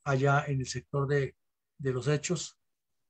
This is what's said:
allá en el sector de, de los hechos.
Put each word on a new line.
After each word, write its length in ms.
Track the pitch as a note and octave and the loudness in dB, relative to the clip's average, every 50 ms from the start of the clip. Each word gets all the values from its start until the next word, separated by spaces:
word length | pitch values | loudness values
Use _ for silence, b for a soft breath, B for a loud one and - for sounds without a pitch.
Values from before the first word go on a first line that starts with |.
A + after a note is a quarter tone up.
| - | -2
allá 420 | D3 C#3 C3+ C3+ C#3 C#3 D3 D3 D3 | 0 0 2 4 4 4 4 2 0
en 140 | C#3 C3+ | -2 -2
el 40 | B2+ | -2
sector 420 | A#2+ - B2 - _ - C#3+ C#3 C3+ | -4 -6 -8 -8 _ -2 -2 0 0
de, 280 | D3 C#3+ C3+ - - _ _ _ _ _ _ _ _ - | 0 0 0 -2 -6 _ _ _ _ _ _ _ _ -6
de 140 | C#3 C3+ | -4 -4
los 160 | B2+ B2+ A#2+ C#3 | -2 -2 0 0
hechos. 500 | D3+ C#3+ - - F3 D3+ - - - _ _ _ _ _ _ _ _ _ _ | 0 0 0 -2 -4 -4 -4 -8 -14 _ _ _ _ _ _ _ _ _ _